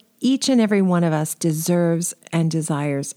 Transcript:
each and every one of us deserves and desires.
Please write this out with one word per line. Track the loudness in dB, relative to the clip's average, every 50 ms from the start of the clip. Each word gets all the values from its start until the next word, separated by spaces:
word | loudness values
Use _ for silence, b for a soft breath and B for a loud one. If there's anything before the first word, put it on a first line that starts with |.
| _ _ _ _
each | -2 0 0 0 0 2
and | 2 2
every | 4 4 2 2
one | 2 2 2 2 2
of | 2
us | 0 0 -2 -4 -4
deserves | -4 -2 -2 -2 -2 -2 0 0 2 2 2 0 -2 -4 -6 -10 -12 _ -4
and | -2 0 0 0
desires. | 0 -2 -2 -2 -4 -2 -2 -2 -4 -4 -6 -8 -12